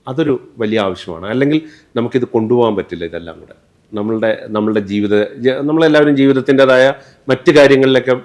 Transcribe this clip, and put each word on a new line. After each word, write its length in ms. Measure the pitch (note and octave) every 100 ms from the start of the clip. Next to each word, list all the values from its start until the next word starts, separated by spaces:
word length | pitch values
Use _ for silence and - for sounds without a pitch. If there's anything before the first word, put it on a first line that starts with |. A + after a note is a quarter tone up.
| -
അതൊരു 320 | C3 D3 B2+ - -
വലിയ 220 | G#2+ A2
ആവശ്യമാണ്. 460 | G2 F2 - E2 F#2+
അല്ലെങ്കിൽ 360 | A#2+ C#3 D#3 D#3 - _ A#2+
നമുക്കിത് 300 | A#2+ B2+ A#2+
കൊണ്ടുപോകാൻ 500 | A#2+ A2 B2 A#2 G2
പറ്റില്ല. 300 | F2 E2+ E2+
ഇതെല്ലാം 340 | E2+ E2+ D#2
കൂടെ 280 | D2 - _ _ _
നമ്മളുടെ, 520 | G#2+ G#2+ A2 A2 G#2+ -
നമ്മളുടെ 320 | G#2+ G#2+ G#2+
ജീവിത, 540 | G2 G#2 G#2 G#2 G#2+
ജ-, 160 | C3+ B2
നമ്മളെല്ലാവരും 680 | C3+ C#3+ D#3+ D#3+ D3+ D3 C#3
ജീവിതത്തിൻ്റെതായ 760 | C3+ C3 B2 C3+ C3+ B2+ C3 C#3 - _ -
മറ്റ് 220 | B2+ -
കാര്യങ്ങളിലൊക്കെ 640 | D3 C#3+ C3+ C3+ C3 B2 B2+